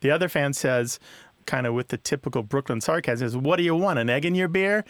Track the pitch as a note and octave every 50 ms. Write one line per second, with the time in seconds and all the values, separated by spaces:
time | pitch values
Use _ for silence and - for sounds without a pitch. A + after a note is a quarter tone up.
0 | - C3+ D3 E3 F3+ F3 - D#3+ C#3+ C#3 C#3 - - C3+ B2+ B2 A#2+ A#2+ - -
1 | - - - - - - _ _ _ - - C3+ B2+ A#2+ A#2 A#2+ B2 _ - A#2
2 | _ - - C3+ - - A#2 C3 A2+ G#2 - C#3 C3+ - C3 A2+ - - D#3+ E3+
3 | D#3+ - A#2+ A#2 B2+ A#2+ A2 B2+ C3 D3 F3 F3 F3 E3+ E3 E3 F#3 G3 F3 -
4 | A#2 A#2+ A#2+ C#3 D3 F3 F3+ F3+ F#3 F3+ E3 F#3+ F#3+ G3 G3+ G#3+ G3+